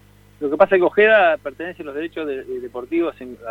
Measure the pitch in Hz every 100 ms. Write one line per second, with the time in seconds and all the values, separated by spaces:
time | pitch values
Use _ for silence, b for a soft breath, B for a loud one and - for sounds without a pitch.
0 | _ _ _ - 147 147 196 190 175 -
1 | 214 220 175 156 143 135 170 175 151 139
2 | 160 165 151 135 127 127 123 120 123 165
3 | 165 - 127 117 117